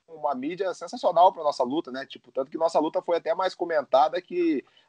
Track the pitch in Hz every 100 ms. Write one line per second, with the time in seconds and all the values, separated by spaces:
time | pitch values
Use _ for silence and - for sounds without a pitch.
0 | _ 160 151 131 139 175 190 190 175 -
1 | 208 170 185 175 151 135 123 147 151 127
2 | 135 - - - 135 160 165 180 156 180
3 | - 170 156 170 185 - 170 156 127 131
4 | 156 175 - 175 170 143 - _